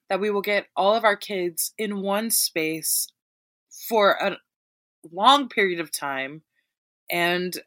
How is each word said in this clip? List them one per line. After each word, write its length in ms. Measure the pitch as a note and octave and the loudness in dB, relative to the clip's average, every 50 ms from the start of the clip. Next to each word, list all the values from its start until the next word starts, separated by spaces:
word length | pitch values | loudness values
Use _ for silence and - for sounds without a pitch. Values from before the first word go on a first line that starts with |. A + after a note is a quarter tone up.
| _ - | _ -6
That 100 | - F#3 | -4 -2
we 100 | G3+ G#3+ | -2 -2
will 100 | G3+ G3+ | -2 -2
get 260 | F#3+ G#3 G#3 G3+ - - _ | -2 0 -2 -2 -2 -2 _
all 180 | - F#3 G3 G#3+ | 2 2 4 4
of 80 | A#3 A3+ | 4 4
our 120 | G#3+ G3+ | 2 2
kids 580 | G3+ - - G3+ F#3 F3 F3 E3 - - - - | 2 -2 -6 -4 -2 -2 -4 -4 -4 -6 -6 -6
in 240 | - A3 G3+ G#3 G3 | -6 -6 -4 -4 -4
one 280 | G3 G3 G3 G#3 A3 A3+ | -2 -2 -2 -2 0 0
space 760 | - - - - - E3 D#3 D#3 D#3+ D#3+ D#3 - - - - - _ _ _ _ _ _ _ _ _ _ _ _ - - - | 0 0 0 0 -2 -2 -2 -2 -2 -4 -4 -4 -2 -2 -4 -6 _ _ _ _ _ _ _ _ _ _ _ _ -20 -18 -8
for 240 | - - A3 G3+ F#3+ - - | -2 2 4 4 4 4 4
a 160 | E3+ G3 E3+ - _ _ _ _ _ _ _ _ _ _ _ _ - D#3+ | 0 -4 -4 -6 _ _ _ _ _ _ _ _ _ _ _ _ -20 -14
long 380 | E3 F3+ G#3 B3 C#4 C#4+ C#4 G#3+ | -4 4 6 6 6 6 4 0
period 300 | - A3+ G3+ F#3+ F3 E3+ | 0 0 0 2 0 -4
of 120 | E3 D3 | -6 -8
time." 500 | - - D3 C#3+ C#3 C3 C3+ C3+ D3+ D#3+ - _ _ _ _ _ _ _ _ _ _ _ _ - | -8 -8 -6 -6 -4 -6 -6 -8 -10 -16 -20 _ _ _ _ _ _ _ _ _ _ _ _ -6
And 480 | - F3 E3+ F3 F3 F3+ F3+ F#3 E3+ - - | -2 0 0 0 0 0 -2 -4 -6 -8 -12